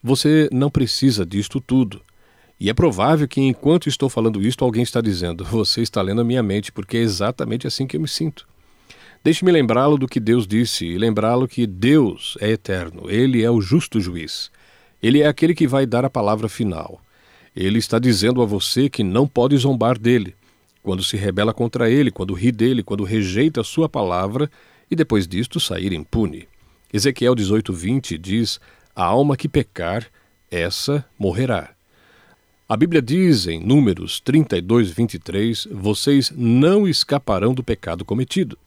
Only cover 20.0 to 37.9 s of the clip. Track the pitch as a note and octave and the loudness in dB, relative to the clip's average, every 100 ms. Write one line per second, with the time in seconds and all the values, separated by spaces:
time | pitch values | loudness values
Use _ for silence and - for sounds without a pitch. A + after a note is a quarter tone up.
20 | A2+ B2 F#2 - _ _ _ _ - F#2 | 2 0 0 -12 _ _ _ _ -6 -4
21 | F#2 G#2 G2+ F#2 G#2+ A2 A#2+ B2 A#2 C3 | -4 -4 -4 -2 -2 -2 -4 0 2 2
22 | C3 - F#2+ F2+ A#2 A2+ A#2 B2 G2 G2+ | 2 -2 -8 -2 -2 2 0 0 -4 -6
23 | G2 A2 F#2+ F#2+ D#3 D3+ A2 - D#3+ C3 | -2 -2 -2 0 0 0 -4 -2 -2 -2
24 | G2 F2+ F#2+ A#2+ D3 _ _ _ _ E3 | -2 -2 -2 -4 -6 _ _ _ _ -4
25 | D3+ A2 E2+ F2+ B2 E3+ - F2+ F#2+ E2 | 0 0 0 -4 -4 -4 -4 -4 -4 -6
26 | D2 A#2 G2+ - - _ _ _ _ G#2+ | -4 -2 -2 -4 -18 _ _ _ _ -2
27 | B2+ B2+ A#2+ B2 G2 G#2+ G#2 F2+ F#2 C3+ | -2 0 2 2 2 0 0 -6 -2 -4
28 | - D#2+ F#2 G#2+ A2+ - _ _ _ - | -4 -10 -4 -2 -2 -6 _ _ _ -4
29 | F2 A2+ C#3+ C3+ D3+ D3 - - E2+ G2+ | 0 2 2 0 -2 -2 -2 -6 -6 -6
30 | A#2 _ _ _ _ F2+ E2+ - - D3 | -8 _ _ _ _ -4 -4 -4 -4 -4
31 | - _ G2+ F2+ B2+ G2+ - _ _ _ | -4 _ -2 0 -2 -2 -6 _ _ _
32 | _ _ _ _ _ _ _ - D#3 E3 | _ _ _ _ _ _ _ 0 2 2
33 | A#2 E3+ F#3 C3 F2+ E2 F#2 C#3+ B2 F2+ | 2 2 4 4 2 -4 4 6 6 2
34 | - - - D3 D#3 F2+ F2 A#2 G2+ E2 | -4 -6 2 2 4 -2 2 2 2 0
35 | A#2 E2+ - G2 A2+ A2+ - G#2 G2 G#2 | -4 -4 -6 -2 -2 -2 -8 -6 -2 0
36 | - C#3+ B2 - A#2 B2 D3+ G3 G3+ D3 | 2 2 2 -2 2 4 4 4 2 0
37 | - C#3 - G2 G#2+ C3 A#2+ A2 - | 0 -2 0 0 0 -2 -4 -6 -6